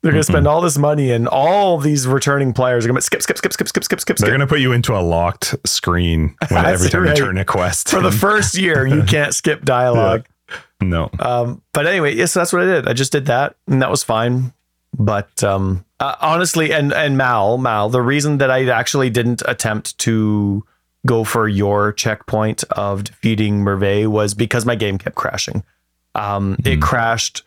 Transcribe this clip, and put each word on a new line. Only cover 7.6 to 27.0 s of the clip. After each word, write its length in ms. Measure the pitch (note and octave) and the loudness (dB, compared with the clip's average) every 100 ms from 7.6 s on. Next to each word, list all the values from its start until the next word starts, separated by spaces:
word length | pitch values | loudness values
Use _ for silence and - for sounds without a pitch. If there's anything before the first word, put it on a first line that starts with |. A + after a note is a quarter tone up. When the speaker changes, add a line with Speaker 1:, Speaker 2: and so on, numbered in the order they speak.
| F2+ E2+ - | 0 -2 -2
Speaker 1:
For 120 | F#3+ | 0
the 60 | - | 0
Speaker 2:
in. 40 | |
Speaker 1:
first 420 | G#2+ G3 G#3+ G3+ F3 | 2 2 2 0 -2
year, 280 | F#3 D3+ C3 | 0 0 2
you 180 | D3 | 2
Speaker 2:
<laughs> 40 | G2 | 2
Speaker 1:
can't 260 | D#3 D3 | 2 0
skip 300 | - - D3+ | -2 -2 -2
dialogue. 640 | - B2 B2+ A#2+ A2+ A2+ - _ _ | 0 2 2 2 2 0 -4 _ _
Speaker 2:
Yeah. 80 | - - _ | -20 -20 _
No. 280 | F#2 E2+ D#2+ - | -2 0 -2 -4
Speaker 1:
Um, 420 | B2 B2 A#2+ - _ | -2 -2 -4 -6 _
but 160 | - D3+ | -2 0
anyway, 260 | F#3+ D3 A2+ | 0 0 0
yeah, 100 | E3 | 0
so 160 | F#3 | 0
that's 100 | E3+ | 0
what 120 | F3+ | 0
I 20 | F#3 | 2
did. 220 | F3 B2 | 2 0
I 40 | |
just 200 | A#2+ C3+ | -2 0
did 140 | D3 C3+ | -2 0
that, 280 | A#2+ C#3+ - - | 0 0 -6 -2
and 140 | C3+ | 0
that 80 | C3 | 0
was 140 | - | -2
fine. 480 | - A2+ A#2 B2+ B2+ _ _ _ _ C3 | 0 0 0 0 -4 _ _ _ _ -2
But, 480 | A2 G#2 G2+ - | 0 0 -4 -2
um, 420 | G#2 G2 G2 F#2 - _ | 0 0 0 -4 -6 _
uh, 160 | C3+ - | -6 -2
honestly, 500 | D#3 E3 F3+ E3 D#3 | -2 0 0 0 0
and, 220 | D3+ C#3+ | 0 0
and 240 | - D3+ C3+ | 0 0 0
Mal, 400 | C3 A#2 G2 B2 | 2 2 2 0
Mal, 320 | B2+ G#2+ G#2 | 0 0 0
the 120 | B2 | 0
reason 360 | B2 C#3+ D3 C#3+ | 2 0 0 0
that 140 | C3+ | 2
I 180 | C3 C3 | 2 2
actually 400 | A#2+ B2 C#3+ C3 | 0 0 0 0
didn't 320 | A#2 A#2 A#2 - | 0 0 -2 -4
attempt 500 | B2 A2+ G#2+ - - | -4 -4 -4 -8 -6
to 640 | - A2+ G#2+ G#2 G2+ G2+ - _ _ _ C3 | -2 0 2 2 0 -2 -6 _ _ _ 0
go 160 | A#2 | 0
for 240 | G#2+ A#2 G#2+ | 0 0 0
your 440 | G2 G2+ G2+ G#2 | 0 2 2 0
checkpoint 680 | G#2 A2+ G#2+ - A2 G#2+ A2+ - | -2 -4 -4 -4 -2 -2 -4 -4
of 320 | - G2+ G2 G2+ | -4 -2 -4 -6
defeating 560 | - A2+ G#2+ G#2+ G#2 | -4 -2 0 0 0
Merve 440 | G2+ G2 G2 G#2 G#2+ | 0 0 0 0 0
was 240 | G#2+ G#2 G2+ | 0 -2 -2
because 320 | A2+ A#2+ A2+ | -2 0 -2
my 80 | A#2 | -2
game 240 | G#2 G2 | -2 -4
kept 160 | - - | -6 -6
crashing. 480 | - - - - - _ _ _ _ | -6 -6 -6 -6 -10 _ _ _ _
Um, 440 | - G2+ G2+ G2 F#2+ | -8 -4 -2 -2 -2
it 120 | - D#2 | -2 0
Speaker 2:
Hmm. 60 | |
Speaker 1:
crashed, 600 | D2 B2 | 0 0